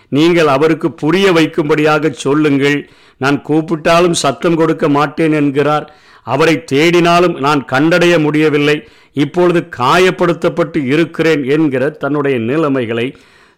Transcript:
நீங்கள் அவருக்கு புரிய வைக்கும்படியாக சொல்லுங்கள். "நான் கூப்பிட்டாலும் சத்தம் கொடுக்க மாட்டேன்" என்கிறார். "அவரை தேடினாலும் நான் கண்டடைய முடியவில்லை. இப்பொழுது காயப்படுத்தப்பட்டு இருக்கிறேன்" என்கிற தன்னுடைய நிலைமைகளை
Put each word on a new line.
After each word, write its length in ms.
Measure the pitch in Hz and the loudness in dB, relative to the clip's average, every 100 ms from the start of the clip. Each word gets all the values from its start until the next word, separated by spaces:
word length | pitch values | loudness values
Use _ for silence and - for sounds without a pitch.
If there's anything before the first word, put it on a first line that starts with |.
| - | -4
நீங்கள் 340 | 139 170 170 156 | 0 2 2 2
அவருக்கு 420 | 135 160 160 165 | 2 2 0 -4
புரிய 340 | 117 147 185 196 | -4 -2 2 2
வைக்கும்படியாக 800 | 165 156 170 151 151 151 156 151 | 2 0 -2 -2 0 2 0 -2
சொல்லுங்கள். 680 | 120 135 147 151 139 143 143 - _ _ - | -4 -2 0 2 2 0 -2 -6 _ _ -6
"நான் 180 | 135 143 | -2 -2
கூப்பிட்டாலும் 640 | - 156 160 160 170 170 175 | -2 -2 -2 -4 0 2 2
சத்தம் 440 | 165 143 127 175 | 0 -2 -2 -2
கொடுக்க 340 | 165 160 151 160 | 0 0 0 0
மாட்டேன்" 440 | 143 147 151 160 | 0 -2 -2 -2
என்கிறார். 540 | 151 143 135 143 151 151 - _ - | 0 0 0 0 -2 -4 -20 _ -18
"அவரை 400 | 113 135 160 156 - | -6 0 2 0 -2
தேடினாலும் 640 | 135 170 175 170 175 175 143 | 0 2 2 2 2 2 0
நான் 220 | 135 151 | -2 -2
கண்டடைய 500 | - 131 160 175 175 170 | -2 0 2 2 2 2
முடியவில்லை. 580 | 151 151 156 147 147 151 - _ _ | 0 0 0 2 0 -2 -6 _ _
இப்பொழுது 480 | 135 143 175 175 165 170 - | -4 -2 0 2 0 -4 -4
காயப்படுத்தப்பட்டு 1040 | 127 170 185 180 175 165 170 156 160 165 | 0 2 2 0 -2 0 -2 -2 -4 -2
இருக்கிறேன்" 580 | 127 156 160 165 160 147 | -2 0 0 -2 0 0
என்கிற 460 | 127 151 151 127 143 | 0 0 0 0 -4
தன்னுடைய 480 | 151 139 147 139 127 | -4 -4 -2 -2 -2
நிலைமைகளை 680 | 113 151 151 135 110 117 131 - - _ _ | -2 -2 0 -2 -2 -4 -6 -8 -20 _ _